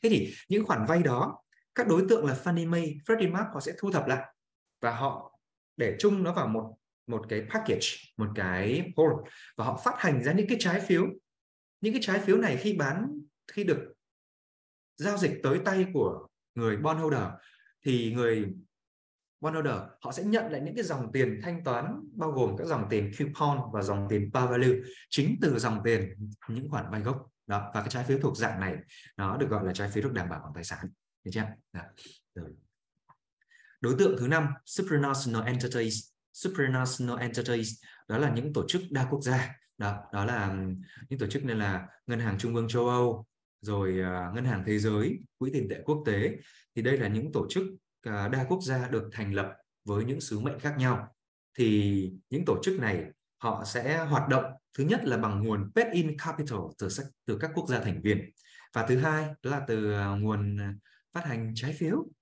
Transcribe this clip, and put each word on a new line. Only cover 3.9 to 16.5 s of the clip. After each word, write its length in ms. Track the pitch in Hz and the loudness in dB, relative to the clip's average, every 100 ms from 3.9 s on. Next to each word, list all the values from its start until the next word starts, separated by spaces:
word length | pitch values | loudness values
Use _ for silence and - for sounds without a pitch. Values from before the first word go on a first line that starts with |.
thập 160 | 175 - | 0 2
lại 280 | 131 - _ _ _ _ _ | -2 -2 _ _ _ _ _
và 100 | 117 | -4
họ 480 | 117 135 - - _ _ _ _ - | 0 -2 -4 -12 _ _ _ _ -2
để 200 | 117 - | -2 4
chung 240 | 208 202 | 2 4
nó 100 | 170 | 0
vào 160 | 175 120 | 0 0
một, 280 | 110 110 - _ _ - | -2 -4 -14 _ _ -6
một 200 | 113 110 | -6 -4
cái 180 | 107 107 | -4 -2
package, 360 | 220 220 - - - - - | -4 6 6 6 -2 -10 -2
một 120 | 107 | -2
cái 580 | 104 92 92 101 139 180 - | 0 0 2 2 2 0 6
whole 280 | 160 - - - - - | 6 6 -4 -18 -16 -4
và 80 | |
họ 160 | 117 - | -2 0
phát 100 | 247 294 | 0 2
hành 260 | 185 135 | 2 4
ra 80 | 123 | 4
những 160 | 180 208 | 4 4
cái 80 | 233 | 2
trái 200 | 180 185 | 2 0
phiếu. 260 | - 180 185 - _ _ _ _ _ _ | 4 4 4 -2 _ _ _ _ _ _
Những 120 | 208 | 0
cái 100 | 247 | 0
trái 180 | 220 196 | 0 0
phiếu 160 | 196 220 | 6 6
này 200 | 226 127 | 6 2
khi 200 | 208 185 | 0 0
bán, 440 | 139 170 254 302 - _ - | 0 0 -2 -6 -12 _ -10
khi 120 | - | -4
được 300 | 185 147 - - _ _ _ _ _ _ _ _ _ _ | 0 0 -2 -18 _ _ _ _ _ _ _ _ _ _
giao 220 | 170 202 | -2 2
dịch 220 | 165 - | 0 2
tới 180 | 139 170 | 2 2
tay 220 | 185 190 185 | 2 2 2
của 360 | 160 98 87 - _ _ | 2 0 -2 -12 _ _